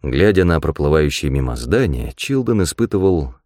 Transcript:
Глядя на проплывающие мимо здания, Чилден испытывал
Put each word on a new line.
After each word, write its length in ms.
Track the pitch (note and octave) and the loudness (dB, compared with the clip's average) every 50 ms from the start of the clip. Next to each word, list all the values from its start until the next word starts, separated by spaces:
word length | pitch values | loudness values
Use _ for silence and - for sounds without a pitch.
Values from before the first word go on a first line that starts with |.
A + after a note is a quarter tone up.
Глядя 420 | - C#2 B1 C#2 F#2 G#2+ G2+ F#2+ F#2 | -4 -2 0 2 2 4 4 4 4
на 160 | F2 E2+ D#2+ | 4 2 2
проплывающие 680 | D2 D2+ D2+ - D2 D2 D2+ D#2 D2+ D2 C#2+ - - C#2+ | 0 -2 -2 0 0 2 2 4 2 0 -2 -2 -4 -2
мимо 260 | C2 C#2 C2 B1 A#1+ | -2 -2 -2 -2 -6
здания, 560 | A1+ A#1+ A#1+ F2+ A#2+ C3+ F#2 C#2 B1 A#1 A1+ - | -8 -4 -2 0 0 0 0 -2 -4 -6 -8 -8
Чилден 480 | - - - C3+ C3+ B2 A#2+ A#2 G#2 | -10 -8 -4 -4 -2 0 0 0 0
испытывал 720 | F#2 E2 - - A#2 A2+ - G2 F#2 G2 F#2 E2 C#2+ C2 B1+ _ _ | 0 -2 -2 -2 -2 -2 0 2 2 2 2 2 -2 -4 -10 _ _